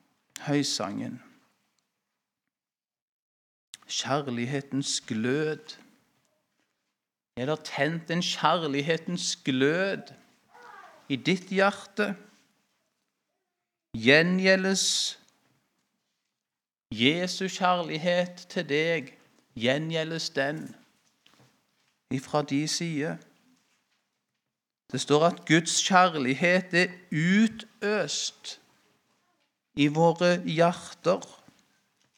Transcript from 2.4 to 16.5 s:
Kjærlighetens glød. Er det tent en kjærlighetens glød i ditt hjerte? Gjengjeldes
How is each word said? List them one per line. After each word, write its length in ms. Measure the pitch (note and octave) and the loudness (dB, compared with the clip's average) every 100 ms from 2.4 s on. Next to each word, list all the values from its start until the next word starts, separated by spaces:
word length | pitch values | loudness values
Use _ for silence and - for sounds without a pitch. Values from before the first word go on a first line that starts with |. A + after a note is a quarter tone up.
| _ _ _ _ _ _ _ _ _ _ _ _ _ - - | _ _ _ _ _ _ _ _ _ _ _ _ _ -20 -10
Kjærlighetens 1120 | - - C#3+ C#3 A#2+ A#2+ C#3 - C3+ C#3 - | -8 -2 -2 -2 -6 -4 -6 -4 -6 -4 -6
glød. 760 | - A2 A#2+ C#3+ D#3 D3+ - - - _ _ _ _ _ _ _ _ _ _ _ _ _ _ - | -4 -4 -2 -2 -4 -6 -12 -20 -20 _ _ _ _ _ _ _ _ _ _ _ _ _ _ -8
Er 100 | B2+ | -4
det 140 | D#3 | -4
tent 460 | - - C#3+ E3 E3 | -6 -2 -2 -2 -4
en 120 | E3+ | -4
kjærlighetens 1120 | F3+ - D3+ F3 D#3 C#3 D3 E3+ F3 F3 - - | -2 0 0 2 0 -2 0 -2 -4 -6 -6 -4
glød 680 | - C3 C3+ E3+ G3 F#3 - - _ _ _ - - - - - - | -2 2 2 2 -2 -4 -10 -20 _ _ _ -20 -20 -20 -20 -20 -6
i 80 | C3 | -2
ditt 320 | C3 F3+ - | 0 -2 0
hjerte? 640 | F#3+ G3 - - - G#3 F#3+ - _ _ _ _ _ _ _ _ _ _ _ _ _ _ _ _ A2+ | 2 2 0 -10 -4 -4 -4 -12 _ _ _ _ _ _ _ _ _ _ _ _ _ _ _ _ 0
Gjengjeldes 1200 | A2+ D3 F3 F#3 F#3+ F#3+ F#3+ F#3+ - - - - _ _ _ _ _ _ _ _ _ _ _ _ _ | 6 6 6 2 4 4 2 0 0 0 -4 -8 _ _ _ _ _ _ _ _ _ _ _ _ _